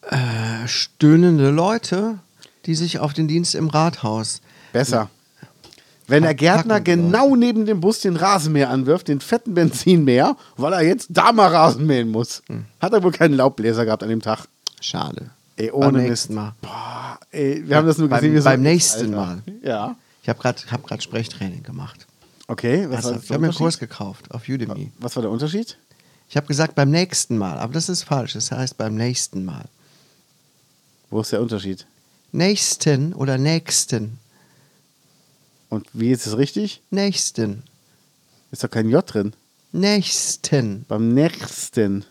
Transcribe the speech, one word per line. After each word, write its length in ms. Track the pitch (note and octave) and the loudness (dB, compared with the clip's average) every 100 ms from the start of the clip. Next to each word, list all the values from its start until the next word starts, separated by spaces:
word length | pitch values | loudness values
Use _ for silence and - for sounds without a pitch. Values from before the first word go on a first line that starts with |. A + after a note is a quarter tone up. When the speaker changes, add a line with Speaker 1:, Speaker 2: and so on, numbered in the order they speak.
Speaker 1:
Äh, 640 | - C3+ B2 A2+ A2+ A2+ A#2+ | -4 -2 -2 -2 -4 -6 -6
stöhnende 840 | - - _ D3+ D#3+ F3 D#3+ C#3 | -6 -6 _ 6 8 6 6 4
Leute, 680 | D3 F3+ A3+ - F#3 G#3+ G#3+ _ _ - _ - | 2 0 -2 -2 -2 -2 -6 _ _ -20 _ -6
die 80 | |
sich 240 | D#3+ E3+ - | -4 -2 -4
auf 140 | D3 | -4
den 160 | D3 D#3 | -2 0
Dienst 260 | E3 E3+ | 0 -2
im 140 | - D#3+ | -2 0
Rathaus 720 | D3+ E3 B2 A2 A2 A2 - _ _ - | 2 0 0 -4 -4 -4 -8 _ _ -6
Speaker 2:
Besser. 380 | - B2+ A#2+ G#2+ _ _ _ - _ - - _ _ - | -2 2 0 -2 _ _ _ -20 _ -20 -20 _ _ 2
Wenn 140 | C#3+ | 4
der 80 | D#3+ | 4
Speaker 1:
Packen 80 | C#3+ | 4
Speaker 2:
Gärtner 420 | D#3 F3+ A3+ G#3+ | 4 4 2 0
Speaker 1:
die 100 | E3+ | 2
Leute. 100 | F3 | 2
Speaker 2:
genau 340 | E3+ G#3+ C#4 C4 | 4 4 6 6
neben 300 | A#3+ A3 G#3+ | 4 2 0
dem 140 | G3+ | 2
Bus 200 | F3 A3 | 2 0
den 160 | G3+ E3+ | -2 0
Rasenmäher 540 | F#3 G3 D3+ D3+ C3+ | 2 2 2 2 2
anwirft, 380 | C3 C3 F3 F3+ | 2 2 0 0
den 120 | C#3+ | -4
fetten 340 | - A#3 A#3 | 0 -4 0
Benzinmäher, 840 | F3 E3 - - F3+ C#3 B2 D#3+ F3 - - | 2 2 2 4 6 6 4 4 0 -10 -4
weil 160 | C#3 | -2
er 100 | F#3 | 2
jetzt 260 | D#3+ D#3 - | 2 0 0
da 200 | F3 G#3 | 2 4
mal 160 | A3+ F#3+ | 6 6
Rasen 380 | E3 D#3+ A#2 D#3 | 8 4 4 2
mähen 240 | C3 A#2 | 2 2
muss. 320 | A2 A#2 - _ | -2 -4 -8 _
Speaker 1:
Hm. 160 | A2+ A2 _ | -12 -12 _
Speaker 2:
Hat 120 | F#3 | 0
er 100 | G#3+ | 2
wohl 100 | F3+ | 2
keinen 220 | D3+ E3 | 4 2
Laubbläser 500 | C#3 C3 B2+ A2 A2+ | 4 2 2 0 2
gehabt 180 | A2+ G#2+ | 0 0
an 60 | G#2 | -2
dem 140 | A2+ | -4
Tag. 240 | A2 A2 - _ - - | -2 -6 -6 _ -16 -12
Speaker 1:
Schade. 500 | - - - - - _ _ - | -8 -6 -6 -8 -14 _ _ -8
Speaker 2:
Ey, 140 | A2 | -4
ohne 140 | C#3 C#3 | 2 2
Speaker 1:
Beim 20 | C3+ | 4
Speaker 2:
Mist. 120 | B2 | 0
Speaker 1:
nächsten 260 | A#2 - | -2 -4
Mal. 200 | G#2+ G#2+ A2 | -8 -8 -12
Speaker 2:
Boah, 560 | - - A2+ A#2+ B2+ - - | -14 -12 -12 -12 -14 -16 -14
ey, 320 | D#3 C#3 D3+ D#3 | -4 -2 -4 2
wir 80 | D3 | 2
haben 100 | D#3+ | 4
das 120 | D3+ | 2
nur 100 | D#3 | 2
Speaker 1:
Beim, 120 | A#2+ | 2
Speaker 2:
gesehen, 140 | D3+ | 4
wir 80 | D3+ | 4
Speaker 1:
beim 180 | C3+ C3 | 4 4
Speaker 2:
so, 20 | |
Speaker 1:
nächsten 520 | C#3 F3 - A2+ A2+ | 4 4 2 0 -2
Speaker 2:
Alter. 20 | G2+ | -4
Speaker 1:
Mal. 260 | F#2 F2+ A2 G#3+ | -4 -8 -12 -12
Speaker 2:
Ja. 340 | F#3+ A2+ G#2 B3 _ _ | -6 -6 -6 -10 _ _
Speaker 1:
Ich 60 | - | -8
hab 100 | B2 | -4
grad, 260 | B2+ - - | -4 -6 -8
hab 100 | B2 | -10
grad 180 | - - | -8 -12
Sprechtraining 600 | - A2+ A2+ - F#2+ - | -8 -8 -8 -8 -10 -10
gemacht. 440 | - - G2 - - _ _ _ - | -14 -14 -14 -18 -20 _ _ _ -12
Speaker 2:
Okay, 380 | A#2+ A#2+ D3 F#3 | -6 -2 0 -2
was 80 | B2+ | -4
Speaker 1:
Also, 120 | A#2 | -6
Speaker 2:
war 40 | A#2+ | -8
das 80 | |
Speaker 1:
ich 60 | - | -6
hab 100 | C#3+ | -2
mir 60 | D#3+ | -2
einen 20 | |
Speaker 2:
Unterschied? 80 | E3 | 0
Speaker 1:
Kurs 200 | E3 E3 | -2 -2
gekauft 520 | A2+ - G2+ - - | -10 -12 -14 -14 -16
auf 160 | A#2 - | -16 -8
Udemy. 420 | C3+ A2+ G2 G2+ _ | -8 -6 -10 -12 _
Speaker 2:
Was 160 | A#2+ - | -10 -6
war 60 | |
der 80 | A2 | -4
Unterschied? 460 | A2+ D3+ F#3+ A#3 - _ _ _ _ _ | -4 -4 -6 -8 -14 _ _ _ _ _
Speaker 1:
Ich 80 | C#3+ | -6
hab 120 | D3 | -4
gesagt, 260 | D3 D#3 | -2 0
beim 160 | - C#3 | 2 2
nächsten 460 | D#3+ F3+ - - A2+ | 2 0 -4 -4 -4
Mal, 200 | F#2+ C#2 | -4 -6
aber 160 | A2+ | -6
das 140 | D3 E3 | -6 -4
ist 140 | F3 | -6
falsch. 280 | - C#3+ A2+ | -4 -4 -4
Das 180 | - - | -8 -8
heißt, 260 | A#2+ C3 - | -6 -8 -6
beim 160 | A2 G#2+ | -6 -2
nächsten 480 | A#2+ B2 - F#2+ | -4 -4 -6 -8
Mal. 200 | F#2 C#2+ - _ _ _ _ _ _ _ _ _ _ _ _ _ _ | -8 -10 -16 _ _ _ _ _ _ _ _ _ _ _ _ _ _
Speaker 2:
Wo 100 | G#2+ | -6
ist 100 | A2 | -4
der 100 | G#2 | -2
Unterschied? 440 | A#2 G#2+ F#2+ F#2+ - _ _ _ _ | -2 -4 -6 -10 -14 _ _ _ _
Speaker 1:
Nächsten 800 | - F3+ G#3 - - - C#3 D3+ | -2 0 0 -2 -2 0 2 0
oder 240 | - C3+ C3 | -4 -2 0
nächsten. 840 | C#3+ E3 E3 - - A#2 G#2+ A#2 _ _ _ _ _ _ _ _ _ _ _ _ _ _ _ | 0 0 -2 -4 -2 -4 -4 -12 _ _ _ _ _ _ _ _ _ _ _ _ _ _ _
Speaker 2:
Und 180 | A2 - | -10 -8
wie 180 | A2 A#2 | -4 0
ist 160 | B2+ A2+ | 0 -2
es 100 | G#2+ | -2
richtig? 420 | C#3+ - G#3 - _ | -2 -2 -6 -8 _
Speaker 1:
Nächsten. 720 | F#3+ G3+ F#3 - - A2 G2+ - _ _ _ _ _ _ _ _ | -2 -2 -2 -4 -4 -4 -6 -16 _ _ _ _ _ _ _ _
Speaker 2:
Ist 140 | - | -10
doch 60 | A#2+ | -6
kein 180 | A2 A2 | -2 2
J 160 | C3+ - | 2 2
drin. 260 | A2 G2+ - _ _ _ | -4 -4 -6 _ _ _
Speaker 1:
Nächsten. 1120 | E3 G3 G#3 - - - - - C#3+ A2+ G2 - | -2 2 2 0 -4 -4 -8 -2 0 0 -6 -6
Speaker 2:
Beim 240 | G#2+ A#2 | -2 2
nächsten. 880 | B2 D#3+ - - - - - G#2 G2 G2+ | 4 2 0 -14 -12 -6 0 0 0 -6